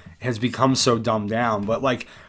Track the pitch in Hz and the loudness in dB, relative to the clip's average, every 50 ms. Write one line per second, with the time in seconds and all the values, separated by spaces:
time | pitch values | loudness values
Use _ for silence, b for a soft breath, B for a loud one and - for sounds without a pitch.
0 | B B B B - 127 117 104 117 123 - - 127 135 131 123 - 131 120 113 | B B B B -6 -6 -4 -2 -2 -4 0 2 2 4 4 4 4 2 2 2
1 | 110 117 110 107 104 104 110 113 123 117 110 101 101 101 113 - 131 131 127 113 | 2 0 0 0 -2 -2 -2 -2 0 0 0 -2 0 -2 -2 0 0 0 -2 -2
2 | - b b b b | -6 b b b b